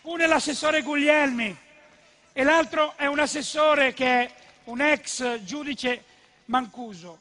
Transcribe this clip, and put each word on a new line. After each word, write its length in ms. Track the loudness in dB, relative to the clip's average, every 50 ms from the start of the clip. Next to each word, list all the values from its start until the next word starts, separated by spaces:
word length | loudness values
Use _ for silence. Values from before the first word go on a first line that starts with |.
Uno 220 | _ -10 -4 0 2
è 40 |
l'assessore 540 | 4 4 2 2 0 -6 -2 0 0 0 0
Guglielmi 720 | 0 0 -2 0 4 4 4 4 4 2 0 -2 -4 -6 -6 -10 -18 _ -20 -20 -20 -20 _ _ _ _ _ _ _ _ _
e 100 | 0 2
l'altro 520 | 4 4 4 4 2 0 0 0 0 -2
è 80 | -4 -4
un 140 | -2 0 0
assessore 720 | 0 0 0 -6 -6 -6 0 2 4 4 4 4 2 0 0
che 140 | 0 0
è 240 | 2 2 2 0 -2 -6 -18 -20 -20 -20 _ _
un 160 | -12 -6 -2
ex 600 | 2 2 2 0 -2 -8 -8 -6 -4 -4 -4 -6 -8
giudice 600 | -10 -10 -8 -8 -8 -10 -6 -4 -4 -4 -4 -8 _ _ _ _ _ _ _ _
Mancuso. 720 | -2 -2 -2 -2 -2 -12 -14 -14 -14 -14 -16 -16 -18 -20 -20